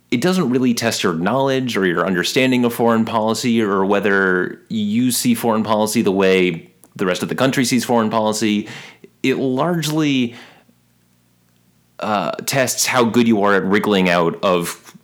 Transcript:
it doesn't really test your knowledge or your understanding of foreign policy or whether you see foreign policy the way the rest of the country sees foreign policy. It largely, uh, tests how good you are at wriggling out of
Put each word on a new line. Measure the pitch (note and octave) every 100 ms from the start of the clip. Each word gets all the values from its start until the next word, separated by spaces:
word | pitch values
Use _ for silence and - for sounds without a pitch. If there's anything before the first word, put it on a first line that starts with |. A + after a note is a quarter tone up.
| _
it | B2
doesn't | F3 F#3 C3+
really | B2+ B2+
test | A#2 A#2 -
your | G2
knowledge | E2 F#2 C3 C3+ C3 B2+ G#2+
or | F#2+
your | E2+ E2+
understanding | F2 E2+ C3 C3 B2 A#2+
of |
foreign | A#2+ A#2 A2+ A2
policy | A2+ A2 A2+ B2 A2+
or | G#2+ G2 F#2+
whether | G2+ G2+ G2 F#2+ F2+ - - _
you | G#3+ G#2 A3+ B2+
see | - B3
foreign | A#3 - A2
policy | G#2 G#2+ G#2+ A#2
the | G2+
way | F#2+ F#2+ F#2+ F2+ E2 - _ _ -
the | F#2+
rest | F2+
of | F2+
the | E2
country | C3+ C3 A#2+
sees | B2
foreign | A2+ A#2+ A2
policy. | A2+ G#2+ G#2+ A2 G#2 G#2 - - - - _
It | C3 B2+
largely, | C3+ B2+ E3 E3+ D3+ D#3 D3 C3+ A#2+ A#2+ - - _ _ _ _ _ _ _ _ _ _ _ _ _ -
uh, | G#2 G#2+ D#2 - -
tests | C3+ B2+ - -
how | C3 A#2+
good | A#2 A#2
you | G#2+
are | G2+ G2
at |
wriggling | F#2+ G#2 G#2+ G2 F#2
out | F2 E2 D#2
of | G2+ F2 E2+ - - -